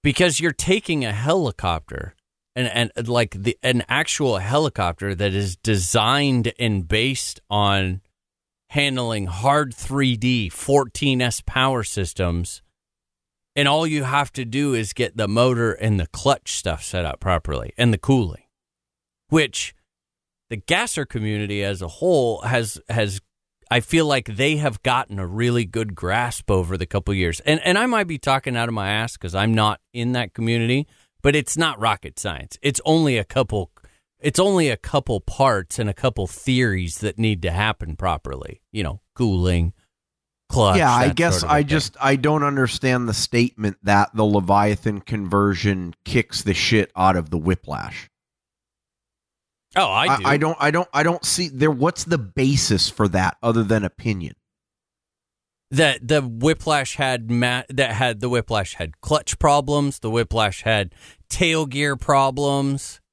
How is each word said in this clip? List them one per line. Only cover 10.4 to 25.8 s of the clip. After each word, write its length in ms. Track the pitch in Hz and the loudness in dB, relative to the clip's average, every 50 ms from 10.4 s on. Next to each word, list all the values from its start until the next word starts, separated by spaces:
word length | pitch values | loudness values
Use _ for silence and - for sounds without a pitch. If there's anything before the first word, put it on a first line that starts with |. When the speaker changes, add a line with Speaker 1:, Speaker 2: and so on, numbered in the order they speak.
| 107 87 | -2 -4
Speaker 1:
fourteen 720 | - - - - 139 143 135 120 _ - 147 143 131 127 | -8 -10 -2 2 4 4 2 2 _ -2 0 0 2 2
S 200 | 127 120 110 - - | 0 -2 -2 -4 -8
power 380 | - - 135 131 135 131 123 98 | -4 0 2 2 2 2 -2 -4
systems, 760 | - - 107 95 85 - - 92 87 85 87 87 - - - _ _ _ _ _ _ _ _ _ _ _ _ _ _ _ _ _ _ _ | -4 -4 -4 -4 -6 -2 -2 -2 -2 0 -2 -4 -6 -10 -16 _ _ _ _ _ _ _ _ _ _ _ _ _ _ _ _ _ _ _
and 140 | 143 143 | -2 0
all 180 | 139 143 156 165 | 2 2 2 0
you 160 | 165 151 147 135 | 0 -2 -2 -2
have 280 | 127 135 143 143 135 _ | -2 -2 -2 -2 -2 _
to 120 | 139 127 | -10 -8
do 280 | 117 110 135 147 143 131 | -4 -2 -2 0 0 0
is 200 | 113 110 95 - | -2 -2 -4 -4
get 240 | - 123 101 - | -4 -4 -4 -2
the 100 | 110 107 | -4 -2
motor 460 | 98 104 117 120 127 127 120 117 113 101 | 0 2 2 2 2 2 2 0 -2 -2
and 260 | - 104 110 107 95 | -2 0 0 0 0
the 80 | 82 | -2
clutch 460 | - - - - 135 139 - _ - - | -4 -8 -2 0 0 0 0 _ -8 -8
stuff 300 | - - 92 80 73 - | -6 -4 -4 -6 -6 -8
set 220 | - - 92 87 | -8 -6 -6 -4
up 140 | 76 67 - | -6 -6 -6
properly 540 | - 95 90 85 - - 73 64 55 - - | -2 -2 -2 0 -2 -4 -6 -6 -8 -10 -4
and 160 | - 120 120 | 0 2 2
the 60 | 110 | 2
cooling, 460 | - - - 135 131 110 85 - - _ _ _ _ _ _ _ _ _ _ _ _ _ _ _ _ _ _ | 0 2 2 2 2 2 -2 -6 -12 _ _ _ _ _ _ _ _ _ _ _ _ _ _ _ _ _ _
which 440 | 151 160 151 131 - - - - - _ _ _ _ _ _ _ _ _ _ _ _ _ _ _ | 2 2 2 2 -2 -8 -8 -8 -12 _ _ _ _ _ _ _ _ _ _ _ _ _ _ _
the 80 | 117 | -12
gasser 480 | 104 - - 165 185 233 233 - - 139 | -10 -2 -2 0 0 0 -2 -4 -6 -6
community 580 | - - 117 107 107 107 104 104 101 101 101 101 | -6 -6 -6 -4 -2 -4 -4 -4 -4 -4 -4 -4
as 180 | 98 101 92 | -4 -4 -6
a 60 | 95 | -8
whole 540 | 80 - - - 180 180 147 127 117 110 - | -12 -8 -2 0 2 2 4 2 2 -2 -2
has, 380 | - 113 127 120 117 104 - 80 _ | -4 -2 0 0 0 -2 -6 -12 _
has, 320 | _ 113 117 110 101 95 98 _ _ _ _ _ _ _ _ _ _ | _ -2 -2 -2 -2 -4 -8 _ _ _ _ _ _ _ _ _ _
I 80 | 117 120 | 0 0
feel 260 | - - - 165 160 | 0 2 2 2 2
like 220 | 151 139 131 113 | 2 0 0 -2
they 300 | - 107 95 135 147 156 | -6 -4 -2 0 0 0
have 260 | 147 147 143 113 107 _ | 0 -2 -2 -4 -2 _
gotten 340 | 131 127 127 127 _ 101 | 0 0 0 -2 _ -6
a 80 | 98 92 | -8 -6
really 400 | 85 92 107 120 123 120 120 113 | -6 -4 -2 0 2 2 0 -2
good 300 | 90 - 117 | -2 -4 -4